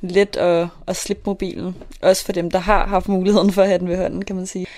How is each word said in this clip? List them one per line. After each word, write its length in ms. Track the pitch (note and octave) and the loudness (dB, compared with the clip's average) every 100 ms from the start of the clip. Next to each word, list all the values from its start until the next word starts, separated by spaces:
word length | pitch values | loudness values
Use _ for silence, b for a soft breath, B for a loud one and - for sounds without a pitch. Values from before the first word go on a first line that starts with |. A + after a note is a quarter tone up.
let 360 | F#3 F3+ G3 - | -2 2 2 2
at, 300 | F3 E3+ F3 - - | 2 2 -2 -6 -8
at 80 | F#3 | -6
slippe 260 | - G3 - | -6 -6 -6
mobilen. 500 | F#3+ F#3 - F3+ F#3 - - | -6 -6 -6 -8 -10 -16 0
Også 240 | F3+ F#3+ - | 2 2 0
for 60 | |
dem, 200 | F3 E3+ | -4 -2
der 80 | F#3 | 0
har 280 | F3+ G3+ F#3+ | 2 2 2
haft 200 | G3 F#3 | 0 0
muligheden 440 | F#3+ F#3 G#3 G3 | 0 4 4 4
for 100 | G3+ | 4
at 60 | G3 | 4
have 120 | F3+ | 2
den 100 | F3+ | 0
ved 80 | F3+ | -2
hånden, 280 | F3+ F3 G3 | -2 -4 -8
kan 100 | F#3+ | -8
man 100 | F#3 | -8
sige. 200 | F#3+ F#3 | -8 -10